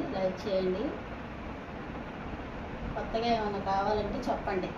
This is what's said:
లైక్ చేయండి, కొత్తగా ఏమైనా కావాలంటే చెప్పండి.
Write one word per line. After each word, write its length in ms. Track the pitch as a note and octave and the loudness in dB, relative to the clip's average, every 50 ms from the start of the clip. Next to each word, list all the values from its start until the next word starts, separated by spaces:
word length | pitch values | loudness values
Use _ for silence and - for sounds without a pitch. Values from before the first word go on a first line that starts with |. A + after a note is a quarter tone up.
| D#4 - | 0 0
లైక్ 260 | G#3+ F#3+ F#3+ F#3 F#3 - | 0 2 2 2 2 0
చేయండి, 440 | - A3 F#3+ F#3+ F#3+ F#3 F#3 G3 B3 D4+ - - - - - - - - - - - - - - - - - - - - - - - - - - - - - - - - - - - - - - - - | 0 2 2 4 4 4 2 2 0 -2 -2 -4 -6 -6 -8 -8 -6 -8 -8 -6 -6 -6 -6 -8 -8 -8 -8 -8 -6 -6 -6 -6 -6 -6 -8 -6 -6 -6 -6 -6 -6 -6 -6 -6 -6 -6 -6 -4 -4 -2
కొత్తగా 360 | - - G#3 G#3 - A3+ A#3 A#3+ | -2 -2 -2 0 0 2 4 6
ఏమైనా 300 | A#3 A3 G#3+ G3+ G3+ G3 F#3+ | 4 6 4 2 0 0 2
కావాలంటే 540 | G3 G3 G3 G3+ G#3 G#3+ G#3+ G3+ G3+ - C4 | 4 4 4 4 4 4 4 2 0 -2 0
చెప్పండి. 480 | - - - - - G#3+ G3 F#3 F3+ F3 - | 2 0 0 0 0 0 0 0 0 -2 -4